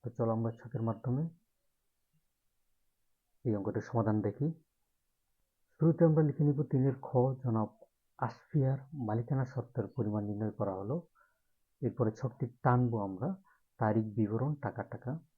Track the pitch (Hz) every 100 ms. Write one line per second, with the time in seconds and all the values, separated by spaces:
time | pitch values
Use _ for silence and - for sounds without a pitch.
0 | 123 117 117 113 113 113 117 - 113 113
1 | 123 127 165 - _ _ _ _ _ _
2 | _ _ _ _ _ _ _ _ _ _
3 | _ _ _ _ 123 104 98 95 - 120
4 | 110 107 104 - 147 160 _ _ _ _
5 | _ _ _ _ _ _ _ _ 160 160
6 | 170 156 151 135 147 143 151 131 135 135
7 | - 131 127 127 123 113 107 _ - _
8 | _ - 120 - _ 151 131 131 - 151
9 | 107 110 120 135 131 131 117 - 98 -
10 | 107 107 104 104 107 - 98 95 101 160
11 | - _ _ _ _ _ _ _ 123 -
12 | 110 - 127 - 120 _ 131 123 123 117
13 | 98 95 139 190 _ _ _ _ 110 110
14 | 110 104 104 113 135 147 101 - - -
15 | - 160 _